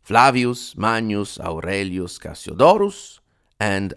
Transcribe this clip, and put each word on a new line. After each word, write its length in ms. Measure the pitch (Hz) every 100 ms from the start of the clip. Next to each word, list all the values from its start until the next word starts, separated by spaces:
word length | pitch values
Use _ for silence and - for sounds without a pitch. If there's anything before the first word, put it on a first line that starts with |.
Flavius 760 | _ 113 131 127 120 120 - -
Manius 600 | 107 113 113 104 98 -
Aurelius 800 | 87 80 82 98 98 90 87 -
Cassiodorus 1000 | - 78 - 85 143 208 - - - - _ _ _ _
and 360 | 104 98 98